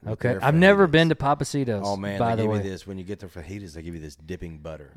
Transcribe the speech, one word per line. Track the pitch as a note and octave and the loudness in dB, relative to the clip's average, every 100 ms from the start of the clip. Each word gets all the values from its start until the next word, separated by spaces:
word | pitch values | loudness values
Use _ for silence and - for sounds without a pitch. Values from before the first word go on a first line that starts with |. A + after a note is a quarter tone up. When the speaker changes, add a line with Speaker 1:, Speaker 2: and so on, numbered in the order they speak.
Speaker 1:
with | A2 | -10
Speaker 2:
Okay. | A2 G#2+ | -4 -2
Speaker 1:
their | F#2+ | 0
Speaker 2:
I've | B2+ D#3 | 2 6
never | F#3 G3+ F#3 | 6 8 6
Speaker 1:
fajitas. | |
Speaker 2:
been | D#3 E3 | 6 4
to | D#3 | 2
Papacitos, | C#3 D3 C#3+ D3 B2+ G#2 | 0 0 -2 -4 -2 -2
Speaker 1:
Oh, | G2+ G2 | 0 -2
man, | G2+ G2+ | -2 -2
Speaker 2:
by | A#2 A2+ | 0 0
Speaker 1:
they | |
Speaker 2:
the | G#2+ | 0
Speaker 1:
give | |
Speaker 2:
way. | G#2+ | 0
Speaker 1:
you | G2 | -2
this. | F2+ G2 | -8 -12
When | F#2+ | -12
you | |
get | F2+ G2+ | -10 -12
their | F#2 | -12
fajitas, | F2 D#2 G2+ G2 | -16 -12 -12 -12
they | E2 | -14
give | D#2+ | -12
you | E2+ | -12
this | D2+ - | -12 -16
dipping | D#2 F2+ F2 D#2 | -14 -12 -12 -14
butter. | D#2 D#2 D2 | -14 -14 -16